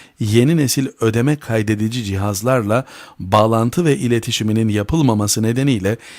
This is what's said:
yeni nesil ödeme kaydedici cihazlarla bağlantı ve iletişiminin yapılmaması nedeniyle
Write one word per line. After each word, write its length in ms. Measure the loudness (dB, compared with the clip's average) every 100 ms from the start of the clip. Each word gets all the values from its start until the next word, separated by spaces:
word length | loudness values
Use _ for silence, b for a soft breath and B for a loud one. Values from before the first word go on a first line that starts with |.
| B -6
yeni 380 | 2 4 4 2
nesil 300 | 0 -2 -4 -2
ödeme 340 | 0 2 0 -2
kaydedici 680 | -2 -2 0 0 -2 -4
cihazlarla 840 | -4 -4 -2 -2 0 0 0 -2 -2 B B B
bağlantı 680 | 0 4 4 2 0 0 0
ve 120 | 0
iletişiminin 720 | 0 0 -2 -4 -2 0 0
yapılmaması 720 | 0 -2 0 2 2 0 0
nedeniyle 540 | 0 0 0 0 -2 -4 B